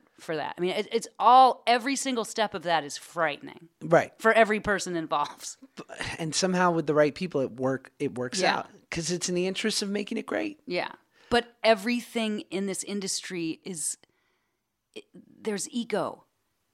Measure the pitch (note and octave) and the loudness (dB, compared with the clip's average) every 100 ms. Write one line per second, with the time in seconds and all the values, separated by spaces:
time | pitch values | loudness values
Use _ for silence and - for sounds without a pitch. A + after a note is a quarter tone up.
0 | _ _ - D#3 C#3 - F3+ F#3 G#3 A3+ | _ _ -8 -6 -6 -4 -4 -2 -2 -4
1 | - - G3+ B3+ C4 C4 - A#3+ A#3 C4+ | -6 2 8 10 8 6 2 2 2 -2
2 | C4+ B3 G#3 - G#3+ G3 D#3+ E3 C#3+ - | -2 -2 -2 -2 -2 -2 0 0 0 -8
3 | - E3 D#3+ C#3+ C#3+ D3 E3 _ D#3 E3 | -10 -2 -2 -2 -10 -18 -20 _ 4 4
4 | A2+ - A3 A3+ G#3+ G#3+ - G3 F#3 E3+ | 4 0 4 6 6 4 0 -2 -2 -6
5 | D#3+ D#3 D3 - - - - - D3 - | -2 -2 -4 -8 -16 -16 -20 -20 -16 -10
6 | - - E3 C#3 F#3 F3+ F3+ E3 D#3 D3+ | -10 -6 -6 -2 0 2 2 2 2 4
7 | D3+ C3+ F3+ D3 B2+ A2+ C3 C3 - - | 4 2 -4 -2 -4 -2 -2 -2 -6 -6
8 | C#3+ A#2 B2 F#3 F3 C3+ - - - - | -6 -4 -6 -2 0 0 -4 -14 -10 -6
9 | D#3+ F3 - F3+ F#3 F#3+ A3 - G3+ G3+ | -4 -4 -2 -2 -2 -2 -2 -2 -2 -4
10 | G3+ A3 - G#3 G#2+ - - F3 - - | -4 -6 -4 -4 -6 -8 -6 -4 -4 -8
11 | _ _ - A#3+ A#3 _ G#3+ A3 G3+ A#3+ | _ _ -2 0 0 _ 2 4 2 -4
12 | A3+ A#3 A3 G#3+ - F#3+ G3 F#3 - G3+ | -4 -4 -4 -4 -6 -6 -4 -6 -6 -6
13 | F#3+ - - F#3 E3 - - F3 - - | -6 -6 -6 -6 -6 -6 -10 -8 -6 -8
14 | _ _ _ _ _ _ _ _ _ - | _ _ _ _ _ _ _ _ _ -20
15 | - - - - G#3+ G3+ - B3 A3+ G3+ | -20 -20 -20 -14 -8 -8 -6 -8 -4 -4
16 | C3+ - _ _ _ _ _ | -4 -8 _ _ _ _ _